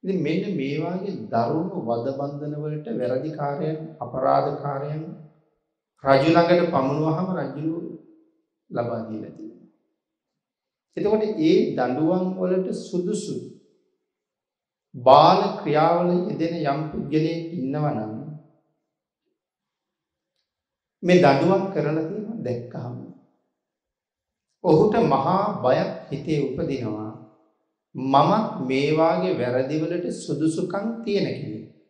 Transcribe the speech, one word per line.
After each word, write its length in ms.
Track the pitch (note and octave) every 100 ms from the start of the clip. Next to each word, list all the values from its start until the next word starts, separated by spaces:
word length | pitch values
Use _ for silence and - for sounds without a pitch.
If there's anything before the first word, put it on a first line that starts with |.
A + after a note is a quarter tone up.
ඉතින් 160 | F3+ F#3
මෙන්න 260 | D3 F3 G#3
මේ 240 | D#3+ C3+ D3+
වාගේ 360 | E3 F#3 G#3 D#3 A2
දරුණු 500 | A#2 A#2 D#3 F3+ C#3+
වද 260 | A2+ A#2 C3
බන්ධන 420 | C3+ C#3 D3 D3 D3
වලට 320 | D3+ D3+ A3+
වැරදිකාරයන්, 840 | A3+ B2 C3 D3+ D3+ C#3+ C#3+ D3+ D#3 - -
අපරාධකාරයන් 1040 | - C3+ C3+ C#3 C#3+ C#3 C#3+ C#3 D3 D3+ E3+ - - _ _ _ _ _ _ _
රජු 240 | C#3 C3+ D#3+
ළඟට 400 | E3+ E3+ F3+ E3
පමුණුවහම 600 | C#3 C3+ D3+ D#3+ D#3+ F#3
රජු 420 | F3+ C#3 C3+ D#3 E3+ - - - _ _ _ _ _ _
ලබා 300 | B2 A#2 A2+
දීලා 300 | A2 G#2+ -
තියෙනවා. 380 | - - - - _ _ _ _ _ _ _ _ _ _ _ _ -
එතකොට 280 | G3+ A3 G#3+ E3
ඒ 160 | D#3+ F#3 A2
දඬුවම් 580 | B2 B2 C3+ D#3+ F#3 F#3
වලට 340 | - F#3 F#3 F#3 -
සුදුසු 600 | - F3+ F3+ G#3+ - - - - _ _ _ _ _ _ _ _ _ _ _ _ _
බාල 460 | C3 A#2+ C#3 D#3+ G3 G3+
ක්‍රියාවල 560 | - D#3 D3 E3 F3 F3+ F3+
යෙදෙන 300 | F3+ - E3 E3+
යම් 200 | C#3+ C#3+ D#3
පුද්ගලයෙක් 560 | - C#3+ D#3 D#3+ E3 E3
ඉන්නවා 420 | E3+ C3 D3+ D3+
නම් 180 | A2+ G#2+ A2 D3+ - - _ _ _ _ _ _ _ _ _ _ _ _ _ _ _ _ _ _ _ _ _ _ _ _ _
මේ 160 | F3 F3+
දඬුවම් 460 | D3 C#3 F3 G3 -
කරලා 360 | D#3 C#3+ D#3
තියෙනවා 340 | D#3+ G#3 G#3 -
දැක්කහම 540 | B2+ A#2+ A#2 - A#2+ B2 - - _ _ _ _ _ _ _ _ _ _ _ _ _ _
ඔහුට 300 | F3+ D#3+ G#3+ A3+
මහා 400 | - C3+ D#3+ F#3+ G#3 -
බයක් 340 | B2 C#3+ F#3 -
හිතේ 340 | - C#3 - D3+
උපදිනවා. 720 | C3 - C#3+ C3 A2 G#2+ A2 - - _ _ _ _ _ _
මමත් 520 | - C3 C#3 D3+ G#3+ A3 -
මේ 280 | B2+ C3+ D3
වාගේ 420 | D#3 E3 F3+ F#3
වැරදි 420 | D3 B2 B2 C3+ D#3
වලට 300 | D3+ F3 F3
සුදුසුකම් 720 | - - C#3 D#3 D#3+ F3+ G3 A3 A3+
තියෙන 280 | - G3+ D3
කෙනෙක්. 380 | - A2 G#2+ - _ _